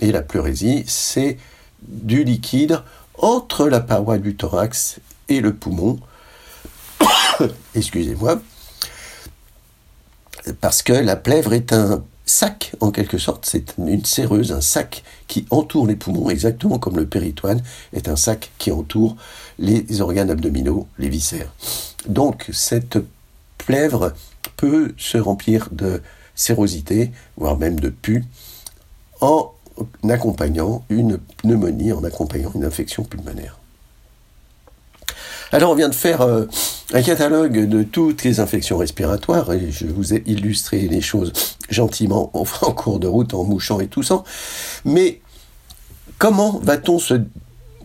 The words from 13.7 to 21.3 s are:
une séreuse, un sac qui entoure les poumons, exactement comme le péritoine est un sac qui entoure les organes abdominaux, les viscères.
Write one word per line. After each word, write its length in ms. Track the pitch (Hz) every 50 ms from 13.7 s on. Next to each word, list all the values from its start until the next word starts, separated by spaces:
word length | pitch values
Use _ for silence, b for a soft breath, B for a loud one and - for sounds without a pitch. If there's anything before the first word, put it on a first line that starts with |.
| -
une 260 | - 87 76 - - -
séreuse, 480 | - - - 127 120 101 107 98 -
un 80 | 80 73
sac 420 | 76 - - 151 - - - - B B B B B
qui 180 | - - 101 101 -
entoure 360 | 117 151 151 151 - 160 123
les 80 | 107 107
poumons, 340 | 101 - - 90 87 78 92
exactement 500 | 90 73 90 117 117 - - 208 165 120
comme 180 | - 92 90
le 80 | 82 80
péritoine 560 | 73 - 101 87 85 73 - - 98 107 123 123 B B B B B -
est 160 | - - -
un 60 | 76
sac 360 | - - 113 110 - - - -
qui 140 | - - -
entoure 440 | - 87 78 - - 110 113 107 110 B B B B B B B B
les 440 | - 87 98 107 113 - - 107 98
organes 280 | 98 85 87 101 101 92
abdominaux, 580 | 80 78 - - 71 65 65 69 78 - - - - -
les 100 | - 69
viscères. 440 | 67 78 - -